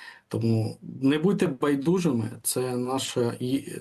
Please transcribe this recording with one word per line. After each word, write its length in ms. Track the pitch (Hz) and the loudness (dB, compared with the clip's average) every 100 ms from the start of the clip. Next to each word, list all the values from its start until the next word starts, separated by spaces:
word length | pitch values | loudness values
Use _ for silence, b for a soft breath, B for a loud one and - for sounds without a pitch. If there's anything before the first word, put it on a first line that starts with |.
| B B - | B B -6
Тому 500 | 113 113 113 110 - | -2 2 2 0 -4
не 360 | - - 135 151 | -12 0 2 4
будьте 280 | 175 185 180 | 2 4 2
байдужими: 840 | 131 147 139 147 185 170 120 113 113 | 2 0 2 2 2 2 0 -2 -6
це 340 | - 127 127 123 | -4 -2 -2 -2
наша, 580 | 123 135 - 131 120 117 | -2 -2 -2 0 0 0
і 320 | 127 139 - - | -2 -2 -2 -12